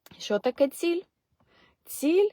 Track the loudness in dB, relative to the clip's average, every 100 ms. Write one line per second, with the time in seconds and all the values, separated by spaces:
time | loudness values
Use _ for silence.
0 | -20 -14 -4 -2 0 2 0 0 -2 -2
1 | -6 _ _ _ _ _ _ _ -16 -4
2 | 0 2 2